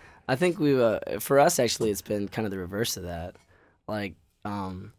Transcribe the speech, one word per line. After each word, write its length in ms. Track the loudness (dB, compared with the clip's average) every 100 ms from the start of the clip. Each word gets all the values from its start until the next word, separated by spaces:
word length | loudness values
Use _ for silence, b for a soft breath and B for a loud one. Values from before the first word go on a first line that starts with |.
| b b -4
I 80 |
think 240 | 2 2 4
we've, 200 | 2 4
uh, 420 | 4 2 -2 -6
for 180 | 4 6
us, 220 | 6 4
actually, 300 | 0 0 -2
it's 120 | -2
been 240 | -4 -4 -4
kind 180 | -4 -4
of 40 |
the 80 | -6
reverse 380 | -6 -4 -4 -4
of 60 |
that. 320 | -8 -8 -10 -14 b b b b -8
Like, 280 | -6 -6 -10 _ _ -8
um, 460 | -6 -6 -10 -14